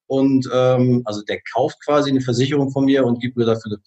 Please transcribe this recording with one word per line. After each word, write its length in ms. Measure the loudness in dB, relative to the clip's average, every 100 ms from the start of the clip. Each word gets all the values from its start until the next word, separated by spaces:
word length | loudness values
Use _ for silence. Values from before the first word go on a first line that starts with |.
| -4
und, 420 | 0 2 2 0
ähm, 520 | 2 2 4 2 2
also 160 | 0 -6
der 180 | -6 -8 -6
kauft 240 | -2 -2 -4
quasi 240 | -2 0 2
eine 140 | 0
Versicherung 480 | 0 0 0 0 -2
von 160 | 0 2
mir 180 | 2
und 160 | 2 -2
gibt 160 | -4 -2
mir 80 |
dafür 280 | 0 -2 -4
eine 100 | -12